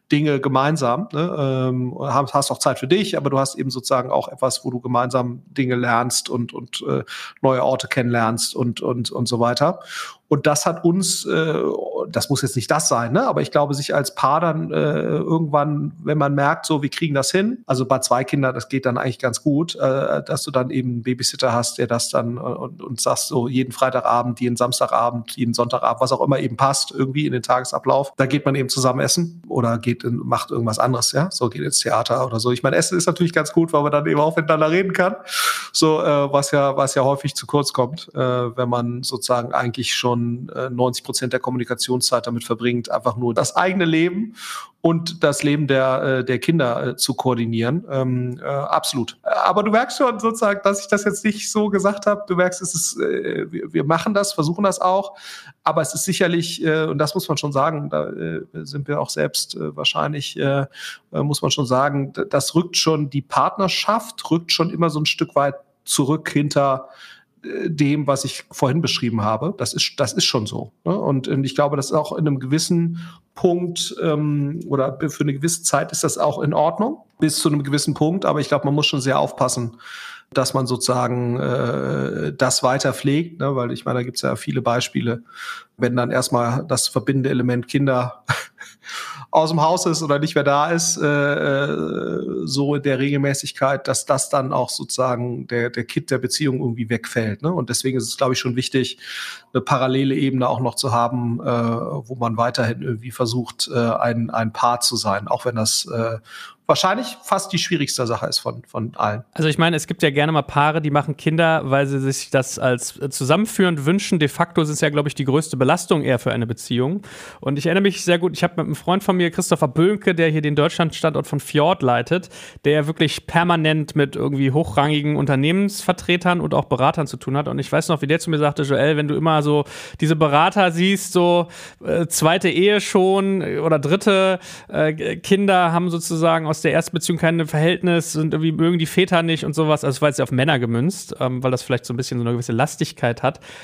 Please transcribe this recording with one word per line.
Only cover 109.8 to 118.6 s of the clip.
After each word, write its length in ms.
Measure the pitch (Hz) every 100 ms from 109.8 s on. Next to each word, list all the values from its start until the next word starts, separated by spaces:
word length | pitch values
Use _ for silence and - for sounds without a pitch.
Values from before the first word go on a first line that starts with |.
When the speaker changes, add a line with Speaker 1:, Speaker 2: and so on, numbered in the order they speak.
| -
Speaker 2:
gibt 160 | 175
ja 80 | 156
gerne 220 | 139 151
mal 100 | 156
Paare, 380 | - 147 147 156
die 100 | 151
machen 260 | 147 143 139
Kinder, 460 | 160 160 165 160
weil 220 | 135 139 139
sie 120 | 139
sich 320 | 135 135 -
das 280 | 135 127 -
als, 400 | 127 123 - -
äh, 120 | 139
zusammenführend 760 | - 131 165 214 - 185 156
wünschen. 340 | 139 196 - 180
De 80 | 147
facto 360 | - 170 -
sind 100 | 151
es 60 | 151
ja, 80 | 151
glaub 180 | 147 147
ich, 80 |
die 100 | -
größte 320 | 139 143 156 131
Belastung 460 | 131 170 - 165
eher 160 | 135 123
für 140 | 127
eine 140 | 117 117
Beziehung. 560 | 117 - 120 131 196 - - - -
Und 180 | 135 143
ich 80 | 165
erinnere 160 | 185
mich 220 | 196 185
sehr 140 | - 175
gut, 140 | 175
ich 100 | 151
hab 120 | 170
mit 80 | -